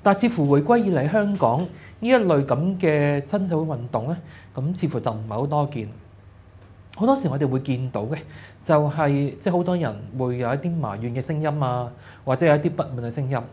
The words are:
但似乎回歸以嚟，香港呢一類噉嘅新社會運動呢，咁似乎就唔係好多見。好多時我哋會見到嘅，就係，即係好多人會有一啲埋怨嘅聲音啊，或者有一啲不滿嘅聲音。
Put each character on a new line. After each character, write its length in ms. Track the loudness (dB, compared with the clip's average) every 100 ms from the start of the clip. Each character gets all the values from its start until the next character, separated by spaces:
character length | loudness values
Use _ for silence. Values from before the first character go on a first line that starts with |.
但 140 | 2 2
似 100 | 2
乎 180 | 2 4
回 160 | 4
歸 160 | 6 4
以 120 | 4
嚟， 160 | 0 2
香 260 | 2 0 2
港 240 | 2 2
呢 480 | -4 -8 -20 -6 2
一 60 |
類 320 | 4 4 2 2
噉 100 | 0 0 0
嘅 420 | 2 2 2 0
新 280 | -2 -4 0
社 100 | -2
會 160 | -2
運 40 | -6 -4
動 180 | -4 -4
呢， 80 | -6 -10 -20 -14
咁 260 | -6 -4 -2
似 80 | -2
乎 120 | -2
就 100 | -4
唔 100 | -4 -6
係 60 |
好 120 | -4 -2
多 200 | 0 -2
見。 160 | -4 -10 -12 -20 -20 -20 -20 -20 -20 -20 -20 -20 -2
好 100 | 2
多 80 |
時 140 | 2 0
我 100 | 0
哋 80 | 0
會 140 | 0
見 280 | -2 -4 -2
到 120 | -4
嘅， 160 | -4 -8 -10 -20 -20 -16
就 300 | 2 2 4
係， 460 | 2 2 2 0 -2
即 120 | -2
係 20 |
好 100 | 0
多 140 | 0 0
人 200 | -2 -6 -10 -4
會 200 | -2 -2
有 100 | -2
一 20 | -2
啲 140 | -2 -2
埋 240 | -4 -4
怨 140 | -6
嘅 80 | -6
聲 180 | -4 -2
音 60 | -2 0
啊， 260 | 0 -2 -4 -10 -20 -10
或 100 | -2
者 100 | 2
有 120 | 4 4
一 20 |
啲 120 | 2
不 120 | -2
滿 280 | -4 -4 -6
嘅 40 |
聲 160 | -6 -2
音。 80 | -4 -4